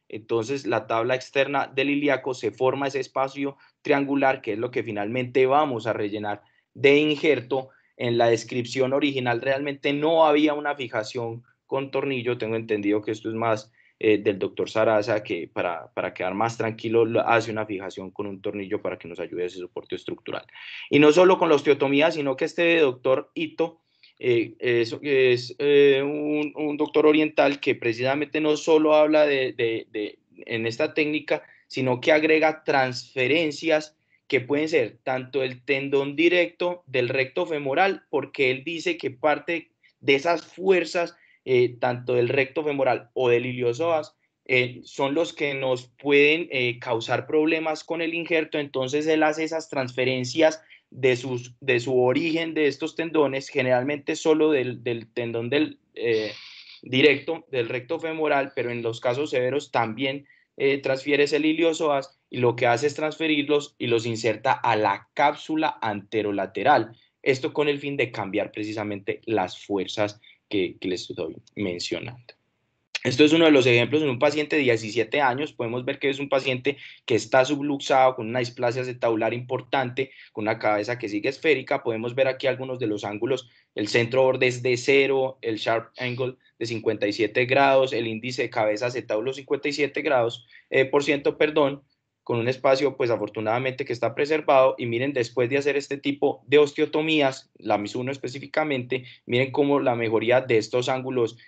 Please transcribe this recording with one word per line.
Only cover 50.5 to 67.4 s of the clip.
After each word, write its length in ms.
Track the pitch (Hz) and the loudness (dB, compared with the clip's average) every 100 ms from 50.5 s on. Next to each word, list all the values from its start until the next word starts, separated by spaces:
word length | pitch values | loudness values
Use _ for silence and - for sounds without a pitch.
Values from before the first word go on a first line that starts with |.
| 156 _ - _ | 2 _ -20 _
de 280 | - 127 120 | 0 2 2
sus, 360 | 131 123 123 - | -2 -8 -10 -10
de 200 | 135 120 | -2 0
su 220 | 127 127 | 2 2
origen 540 | 127 135 165 160 165 156 | 4 2 0 -2 -2 0
de 100 | 143 | 0
estos 300 | 135 156 - | 0 -8 -6
tendones, 520 | 165 156 139 135 - | -2 0 0 -2 -4
generalmente 680 | 139 127 123 127 147 135 156 | -2 2 2 0 -4 -6 -2
solo 340 | 160 156 156 | 2 4 4
del, 340 | 143 120 117 | 2 0 -6
del 220 | 120 117 113 | -6 -6 -6
tendón 460 | - 117 117 117 | -6 -4 -4 -2
del, 260 | 143 147 - _ | 0 -2 -6 _
eh, 380 | - 117 110 107 - - - - - | -6 0 0 -2 -10 -18 -20 -20 -20
directo, 640 | - 131 147 135 160 165 - | -4 4 4 4 -2 -8 -6
del 180 | 131 113 | -6 -4
recto 300 | 123 123 165 | -6 -6 -8
femoral, 540 | 160 160 151 143 139 - | -6 -2 0 0 0 -4
pero 160 | 120 | -6
en 100 | 120 | -4
los 180 | 113 113 | -6 -4
casos 300 | 127 127 151 | -4 -2 -2
severos 400 | 135 123 139 143 | -2 -2 -2 -4
también, 560 | 127 113 110 135 139 - _ _ - | -2 -2 -2 -6 -6 -14 _ _ -2
eh, 200 | 139 139 | 0 0
transfiere 480 | 139 135 143 143 143 | -2 -2 0 2 2
ese 120 | 147 | 2
iliosoas, 800 | 156 160 165 156 156 139 - _ - | 2 2 2 2 0 0 -4 _ -10
y 80 | 123 | 0
lo 160 | 120 120 | 0 2
que 100 | 120 | 2
hace 220 | 120 143 | 2 0
es 80 | 151 | -2
transferirlos 800 | 151 147 160 147 139 147 143 - | -6 -2 0 0 2 0 -2 -8
y 100 | 123 | 0
los 180 | 117 117 | 0 0
inserta 460 | 110 120 107 131 | -2 -2 0 -2
a 240 | 117 120 107 | 0 0 2
la 340 | 104 101 - | 2 -2 -6
cápsula 640 | - 147 147 - 156 156 - | 0 0 0 -6 -2 -2 -4
anterolateral. 1160 | 110 101 101 110 104 101 95 101 131 135 113 - _ _ | -6 -6 -4 -4 -2 -4 -4 0 2 2 2 -10 _ _
Esto 300 | 139 127 | -2 -2